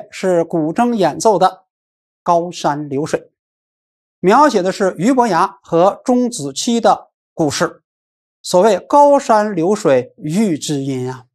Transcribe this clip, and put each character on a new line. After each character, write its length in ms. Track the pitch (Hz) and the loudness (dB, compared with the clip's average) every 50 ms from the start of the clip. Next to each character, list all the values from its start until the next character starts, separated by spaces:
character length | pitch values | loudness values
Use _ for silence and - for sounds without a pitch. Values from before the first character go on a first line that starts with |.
| - - | -2 -6
是 320 | - - - 185 180 170 | -10 -6 -2 0 0 0
古 320 | 165 165 - 170 151 156 165 | 0 -2 -2 -4 -4 -2 -2
筝 200 | - 240 240 240 | -2 -2 0 0
演 220 | 214 180 151 135 | 0 -2 -2 -2
奏 220 | 156 - 226 208 170 | 0 0 2 2 2
的 80 | 185 185 - - _ _ _ _ _ _ _ _ _ _ _ _ - | 2 0 -2 -4 _ _ _ _ _ _ _ _ _ _ _ _ -2
《高 260 | 175 175 170 170 180 | 0 0 0 -2 -4
山 380 | 165 - - 160 143 147 151 143 | -6 -6 -4 -4 -4 -4 -6 -6
流 180 | 131 135 156 | -6 -6 -4
水》， 140 | 156 - - - _ _ _ _ _ _ _ _ _ _ _ _ _ _ _ _ _ _ _ | -4 -6 -6 -8 _ _ _ _ _ _ _ _ _ _ _ _ _ _ _ _ _ _ _
描 300 | - 180 214 269 302 294 | 0 2 4 4 4 4
写 120 | 220 196 | 2 0
的 100 | 175 190 | -2 -2
是 240 | 180 - 202 185 - - | -2 -2 -2 -2 -2 -2
俞 160 | 165 247 277 | 0 0 2
伯 140 | 254 240 226 | 2 0 0
牙 320 | 175 165 190 185 - _ | 0 0 -2 -2 -4 _
和 400 | _ - 170 165 180 202 208 - - | _ -2 0 2 2 2 0 -2 -2
钟 240 | - 254 247 247 233 | -2 0 0 0 -2
子 240 | 233 - 139 143 | -4 -8 -10 -10
期 280 | 135 - - 240 233 233 | -10 -6 -4 -2 -2 2
的 300 | 220 208 - - - _ _ _ _ _ _ | 2 2 0 0 -4 _ _ _ _ _ _
故 140 | - 165 143 | -2 -2 -2
事。 360 | 123 - 170 - - _ _ _ _ _ _ _ _ _ _ _ _ _ | -2 -2 -4 -6 -6 _ _ _ _ _ _ _ _ _ _ _ _ _
所 180 | - - - 180 | -6 -2 2 2
谓 200 | 190 226 196 180 | 4 4 2 0
高 360 | - - - 285 285 285 285 | 0 2 4 4 6 6 4
山 380 | 277 277 - 220 214 208 214 208 | 2 2 2 2 2 2 0 -2
流 180 | 170 156 185 | -2 -2 -2
水 400 | 214 202 - 160 135 127 120 - _ | -2 0 2 2 2 2 0 -4 _
遇 420 | - - 151 160 202 226 202 160 131 | -12 -8 -4 -2 0 0 0 -2 -4
知 240 | - - 151 139 | -4 -6 -6 -4
音 260 | 135 139 135 127 127 127 | -4 -4 -6 -6 -6 -8
啊。 180 | 131 123 - _ | -10 -12 -16 _